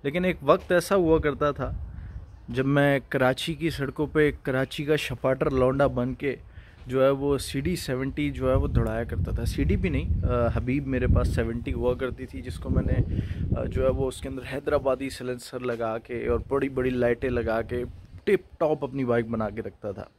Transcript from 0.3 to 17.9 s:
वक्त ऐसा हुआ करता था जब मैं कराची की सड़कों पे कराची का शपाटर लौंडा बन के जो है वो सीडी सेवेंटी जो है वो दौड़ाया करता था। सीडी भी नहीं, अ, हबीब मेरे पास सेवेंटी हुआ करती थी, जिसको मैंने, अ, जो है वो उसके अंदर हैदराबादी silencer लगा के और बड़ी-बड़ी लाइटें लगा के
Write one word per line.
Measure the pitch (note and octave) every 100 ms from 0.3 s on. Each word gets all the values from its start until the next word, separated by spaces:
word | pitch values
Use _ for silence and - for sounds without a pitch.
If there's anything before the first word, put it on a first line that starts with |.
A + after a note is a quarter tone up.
| D#3+
वक्त | C#3 F3+ -
ऐसा | F3 E3
हुआ | G3 E3 D#3+
करता | D3+ C3 D3
था | C#3 B2+ - - - - - - - -
जब | A#2+
मैं | C3+ C#3+ C#3+ C#3 -
कराची | C#3+ B2+ C3 -
की | D3 D#3+
सड़कों | C3 C#3 - D3
पे | D#3 D3+ C#3
कराची | - C3 C3+ -
का | D3 D3+
शपाटर | - A#2+ C3+ C3 D#3
लौंडा | C3+ B2+ C3+ C#3+
बन | B2 B2
के | C3 C#3+ A#2+ - - - - -
जो | B2+
है | C3+
वो | C#3 C#3+ C#3
सीडी | - C#3 D3 F3
सेवेंटी | - B2+ C3+ C3+ D3
जो | B2+ C3
है | B2+
वो | -
दौड़ाया | A#2 A2+ A2+
करता | A#2 A#2 - A2
था। |
सीडी | A#2 - C3+ G3
भी | F#3
नहीं, | C#3 - -
अ, | B2+ B2 A#2 A2+
हबीब | A#2+ C#3 C3+
मेरे | C3 B2
पास | B2 B2
सेवेंटी | - A2+ A#2 B2+
हुआ | B2 A#2+
करती | B2 C3 A#2+ C3
थी, | C3+
जिसको | B2 A#2+ C3+
मैंने, | C3 - - - - - - - -
अ, |
जो | B2 C3
है | C3
वो | C3 C3
उसके | - C#3
अंदर | C3+
हैदराबादी | B2+ C#3 D3 D3 C3+ B2+ C3+
silencer | - B2 B2 - B2+
लगा | B2 A#2 A#2 A2+
के | - A#2+ A#2
और | A#2+
बड़ी-बड़ी | - C#3 C#3 C3 B2+
लाइटें | B2 A#2+ A#2+ C3
लगा | A#2+ A2+ A2+
के | A2+ B2 B2